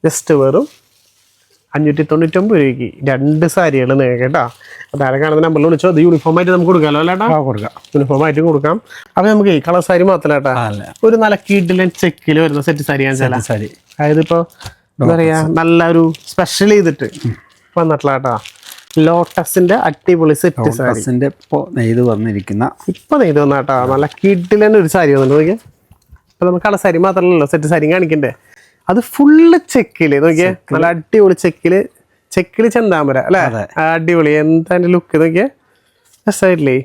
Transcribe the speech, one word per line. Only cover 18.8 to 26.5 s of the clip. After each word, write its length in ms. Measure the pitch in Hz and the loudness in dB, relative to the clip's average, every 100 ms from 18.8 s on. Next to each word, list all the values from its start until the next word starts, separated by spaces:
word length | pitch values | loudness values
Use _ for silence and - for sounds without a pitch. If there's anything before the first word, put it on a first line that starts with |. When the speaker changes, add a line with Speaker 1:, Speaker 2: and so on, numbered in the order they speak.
| _ - 156 | _ 0 2
Speaker 1:
ലോട്ടസിന്റെ 680 | 170 170 - 165 190 180 - - | 2 -2 -4 -4 0 0 0 -2
അടിപൊളി 480 | - - 170 160 147 | -4 -2 2 2 2
സെറ്റ് 280 | 180 135 120 120 | -2 -2 -4 -2
സാരി. 100 | 127 | -4
Speaker 2:
ലോട്ടസിന്റെ 400 | 113 127 123 139 - | -4 -4 -2 -4 -6
ഇപ്പൊ 180 | _ 147 143 131 | _ -6 -6 -4
നെയ്ത് 240 | 113 117 123 | -2 0 0
വന്നിരിക്കുന്ന 600 | 107 110 101 98 101 131 - - | 0 -4 -6 -6 -4 -4 -6 -10
Speaker 1:
ഇപ്പൊ 240 | 180 _ 294 | -10 _ 0
നെയ്ത് 160 | 190 147 | 2 2
വന്ന 120 | 147 139 | 2 0
കേട്ടോ, 220 | 135 131 127 | 0 -2 0
നല്ല 120 | 135 147 - | -2 -2 -2
കിടിലൻ 540 | 196 190 180 208 214 214 | 0 0 0 2 4 4
ഒരു 80 | 160 190 | 2 2
സാരി 180 | 156 139 | 2 2
വന്നിട്ട് 180 | 131 147 | 4 2
നോക്കിയേ. 180 | 156 226 - _ _ _ _ - _ | 2 -2 -10 _ _ _ _ -20 _
അപ്പൊ 120 | _ | _
നമുക്ക് 180 | 180 | -2